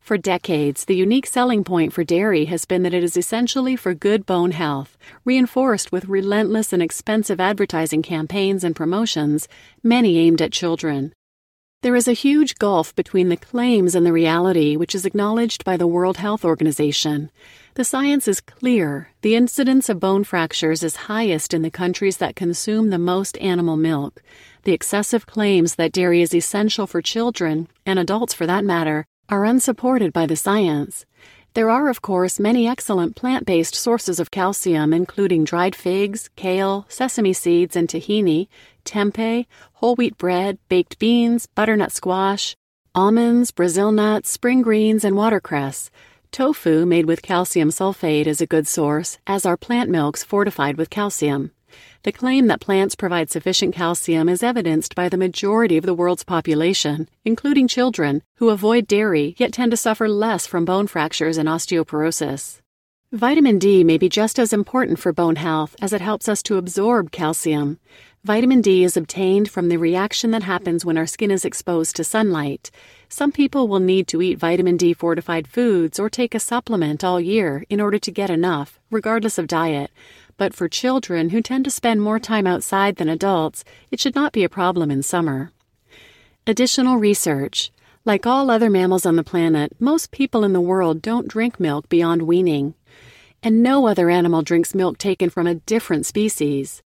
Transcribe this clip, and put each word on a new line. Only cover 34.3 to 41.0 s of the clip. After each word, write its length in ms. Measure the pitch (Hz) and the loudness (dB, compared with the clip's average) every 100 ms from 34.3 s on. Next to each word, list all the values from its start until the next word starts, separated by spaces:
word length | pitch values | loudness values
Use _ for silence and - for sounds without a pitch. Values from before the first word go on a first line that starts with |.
calcium, 600 | 196 185 196 190 160 151 | -2 -2 -2 0 0 2
including 520 | 165 180 - 196 170 | 0 -2 -2 0 2
dried 300 | 151 170 180 | 0 0 0
figs, 540 | 185 180 190 202 214 - - | -2 -4 -2 -2 -4 -14 -8
kale, 480 | 190 185 196 196 202 | -4 0 0 -2 -8
sesame 440 | - 254 - 202 | -6 -4 0 0
seeds, 420 | 185 180 170 175 | 0 2 2 2
and 140 | 180 170 | 0 -2
tahini, 600 | 165 - 208 190 156 196 _ - _ | -4 -2 0 2 0 -2 _ -20 _
tempeh, 640 | - 208 202 202 226 233 247 _ - | -8 -2 -2 -2 -2 -2 -4 _ -20
whole 200 | _ 233 | _ 0
wheat 240 | 247 240 - | 2 0 0
bread, 400 | 180 180 196 190 _ | -2 0 -2 -6 _
baked 300 | 185 - | 0 0
beans, 480 | - | -2